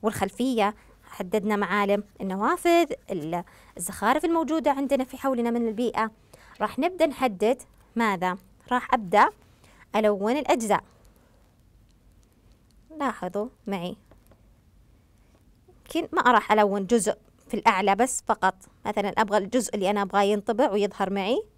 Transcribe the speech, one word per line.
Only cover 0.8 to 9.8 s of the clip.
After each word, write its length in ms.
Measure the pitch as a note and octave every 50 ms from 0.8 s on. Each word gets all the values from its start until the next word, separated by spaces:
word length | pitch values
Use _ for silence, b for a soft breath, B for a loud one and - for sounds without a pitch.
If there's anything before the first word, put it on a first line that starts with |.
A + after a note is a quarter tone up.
| b b b b b
حددنا 520 | - - - G3 F3+ F#3+ G#3+ F#3+ G#3+ G#3+
معالم 480 | G3+ G3+ E3+ F#3 G#3 G3+ G3+ G3+ G3+ G#3 - _ -
النوافذ، 680 | - F#3+ F#3 F#3+ G#3 B3+ E4+ F4 - F4 E4+ E4+ E4+ - - - _ -
ال-، 320 | G3+ F3+ D3 D#3+ E3+ F3 F3+ b b b b b b -
الزخارف 480 | F3 - G3 - G#3 G#3+ C4 D4+ D4+
الموجودة 460 | F4 E4+ E4 D#4+ B3 D4+ D#4+ A#3 D4+
عندنا 320 | C#4 C4+ C#4 B3+ C#4 C4+ C4
في 140 | - - C4
حولنا 320 | - C4+ C4 A#3 A#3 A#3
من 180 | A#3 A#3+ A#3 A3+
البيئة. 440 | G#3+ G3 B3 A#3 - - A3 A3 A3 _ B B B B B B B B
راح 180 | G#3 G#3 - -
نبدأ 280 | C#4 F4 F#4 F4+ D#4 D#4+
نحدد 540 | B3+ - C4 C4 G3+ F3+ G#3 A3 C4 - - _ - _ - _ _
ماذا؟ 420 | A#3 A#3 G#3+ G3 F3 F3+ F#3 F3+ - - - _ _ _ -
راح 220 | B3 B3 - - -
أبدأ 360 | B3+ G#3+ F3 F3 G3+ A#3 D#4+ - _ b b b b b b b b